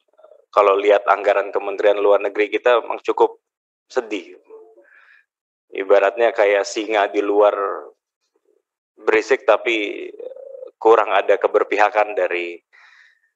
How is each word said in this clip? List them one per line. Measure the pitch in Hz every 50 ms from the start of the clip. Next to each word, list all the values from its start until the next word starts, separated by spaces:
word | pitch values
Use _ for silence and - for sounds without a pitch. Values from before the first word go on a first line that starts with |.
| _ _ _ _ - - - _ _ _
kalau | - - 104 101 98
lihat | 98 101 104 101 101 -
anggaran | - 98 98 101 101 98 98 98 101 95
Kementerian | 104 98 101 98 95 104 104 101 104
Luar | 101 101 101 98
Negeri | 101 101 95 101 107 101
kita | 101 104 - 123 123 117
memang | - - 107 104 -
cukup | - 110 - 113 110 - - _ _ _ _ _ _ _ _ _
sedih. | _ - 131 120 110 107 98 82 87 90 - _ _ - - - - _ _ _ _ _ _ _ _ _ _ _ _ _ _ _ _ _ _ _ _
Ibaratnya | - - 95 95 98 98 98 98 - - 117 113 101
kayak | - 107 101 101 101 98
singa | - - 113 107 101 110 107 101 104 101
di | 104
luar | 101 101 101 104 104 104 95 98 101 98 95 82 76 - - _ _ _ _ _ _ _ _ _ _ _ _ _ _ _ _ _ _ _ _ _
berisik, | 107 107 113 110 104 - 135 - -
tapi, | - 107 101 - 127 117 110 104 101 - - - -
eh, | - - - - - - - - - - - - - -
kurang | - 110 113 110 107 98 95
ada | 98 98 98 101 95
keberpihakan | - 101 - 104 98 - - 98 104 104 98 107 104 104 104 104
dari, | 90 85 87 90 87 87 87 85 _ _ _ _ _ _ _ _ _ _ _ _ _ _ _